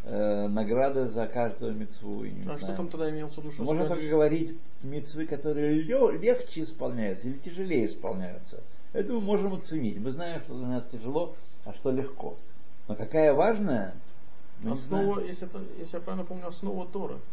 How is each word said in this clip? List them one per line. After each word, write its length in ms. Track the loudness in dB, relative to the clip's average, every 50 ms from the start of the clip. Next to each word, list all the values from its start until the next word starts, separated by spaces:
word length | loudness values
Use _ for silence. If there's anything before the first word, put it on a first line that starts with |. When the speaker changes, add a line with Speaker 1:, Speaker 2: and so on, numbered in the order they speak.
| -2
Speaker 1:
э, 440 | 0 0 2 2 2 2 2 2
награды 600 | 0 0 0 2 2 2 2 2 2 2 2 0
за 180 | 0 0 0 -2
каждую 460 | 0 0 0 0 0 0 -2 -2 -2 -2
мицву. 520 | -2 -2 -2 -2 -2 -2 -2 -2 -2 -2
И 60 | -2
не 100 | -2 -2
Speaker 2:
А 160 | -2 -2 -2
что 80 | -2 -2
Speaker 1:
знаем. 100 | -2 -2
Speaker 2:
там 140 | -2 -2 -2
тогда 200 | -2 -2 0 0
имелся 260 | 0 -2 -2 -2 -2
в 80 | -2 -2
виду, 100 | -2 -2
что 100 | -2 0
Speaker 1:
Можно 220 | 0 2 2 2
Speaker 2:
сказали, 20 |
Speaker 1:
только 200 | 0 0 -2 0
Speaker 2:
что 80 | 2 4
Speaker 1:
говорить, 420 | 4 4 4 4 2 0 -2 -2 -2 -2 -2 -2 -2
мицвы, 440 | -2 -2 -2 -2 -2 -2 -2 -2 -2
которые 560 | -2 -2 -2 0 0 0 0 2 2 2 2
лё-, 300 | 2 2 2 4 4 4
легче 520 | 4 2 2 2 2 2 0 -2 -2 -2 -2
исполняются 640 | -2 -2 -2 -2 0 0 0 0 0 0 0 0
или 100 | -2 -2
тяжелее 480 | -2 -2 -2 -2 -2 0 2 2 2 2
исполняются. 760 | 2 0 -2 -2 -2 -2 -2 -2 -2 -2 -2 -2 -2 -2 -2 -2 -2 -2 -2 -2 0
Это 220 | 0 0 0 0 0
мы 80 | 0
можем 320 | 2 2 2 2 2 2 0
оценить. 460 | 0 -2 0 0 0 2 2 0 0
Мы 120 | 0 0
знаем, 300 | 0 0 -2 -2 -2 -2
что 140 | -2 -2 -2
для 120 | 0 0
нас 160 | 0 0 0 0 0
тяжело, 420 | -2 -2 -2 0 0 0 0 0 -2 -2 -2 -2 -2 -2 -2
а 100 | -2 -2
что 180 | 0 0 0
легко. 440 | 0 0 0 -2 -2 -2 -2 -2 -2 -2 -2 -2 -2 -2 -2 -2 -2 -2 -2 -2
Но 60 | 0
какая 380 | 0 0 2 4 6 6 6 6
важная, 600 | 6 4 4 4 2 2 2 2 2 2 0 0 -2 -2 -2 -2 -2 -2 -2 -2 -2 -2 -2 -2 0
мы 120 | 0 0
не 40 | 0
Speaker 2:
Основа, 380 | 0 0 0 0 2 2 2 2
Speaker 1:
знаем. 140 | 0 0
Speaker 2:
если 200 | -2 -2 -2 -2
это, 140 | -2 -2 -2 -2 -2 -2 -2
если 160 | -2 -2 -2
я 60 | -2
правильно 240 | -2 -2 -2 -2 -2
помню, 220 | -2 -2 -2 -2
основа 380 | -4 -4 -2 -2 -2 -2 -2 -2
Торы. 320 | -2 -2 -2 -2 -2 -2 -2 -4 -4